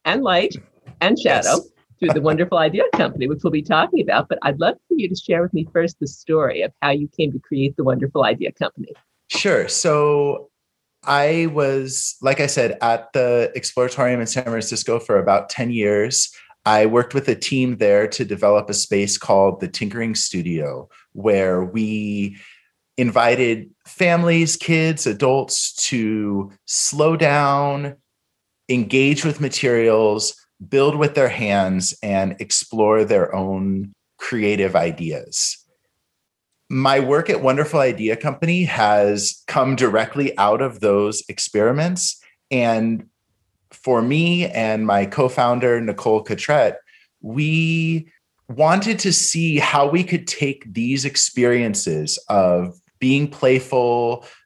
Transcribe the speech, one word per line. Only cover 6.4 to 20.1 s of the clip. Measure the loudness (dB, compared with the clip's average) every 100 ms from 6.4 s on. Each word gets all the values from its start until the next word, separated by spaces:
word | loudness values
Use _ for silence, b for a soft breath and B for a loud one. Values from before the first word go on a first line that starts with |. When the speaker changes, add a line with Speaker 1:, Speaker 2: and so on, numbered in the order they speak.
| 0 -2
Speaker 1:
of | -6 -2
how | -2
you | 0 -4
came | -4 -4
to | -4
create | -6 -2 -2 0
the |
Wonderful | 0 0 -2 0
Idea | 0 0 -4
Company. | -6 -8 -8 -16 -18 _ _ -10
Speaker 2:
Sure. | -4 0 0 0
So | -2 0 2 2 2 0 -4 -10 _ _ _ _ _
I | -2 2 2 0 0
was, | 0 0 0 -4 -6 -8 -4
like | -2 0
I | 0
said, | 0 -2 0
at | 0 0 -2
the | 0 2 2 0
Exploratorium | -4 -6 -2 -2 0 0 0
in | -2
San | -4
Francisco | -4 -4 -4 -6 -2 -2
for | 2 2
about | 4 2 0
ten | -6 -4
years. | 0 0 0 0 -2 -4 B B B
I | 2 4
worked | 6 4 2
with | -2 -2
a |
team | -2 -2 -2 -2 0
there | 2 4 2
to | -4
develop | -6 0 2 2 0
a |
space | -4 -2 0 0 -2
called | 2 4 4 2
the | -6
Tinkering | -6 -8 -6 -4